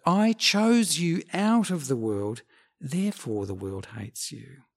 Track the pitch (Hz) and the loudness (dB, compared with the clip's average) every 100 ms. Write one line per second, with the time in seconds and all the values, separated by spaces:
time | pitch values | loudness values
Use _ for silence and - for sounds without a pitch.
0 | 170 190 220 220 - 202 220 240 190 156 | 2 4 4 2 2 4 4 4 4 0
1 | 170 175 - 180 214 233 190 180 131 123 | 0 -2 -2 0 2 4 2 -2 -2 -2
2 | 110 101 104 117 - _ _ _ 139 170 | 0 -2 -4 -6 -12 _ _ _ -6 -2
3 | 202 - 123 107 98 95 98 95 - 110 | -2 -4 -6 -4 -4 -6 -8 -8 -10 -12
4 | 101 - - 110 120 139 _ | -12 -10 -12 -12 -16 -20 _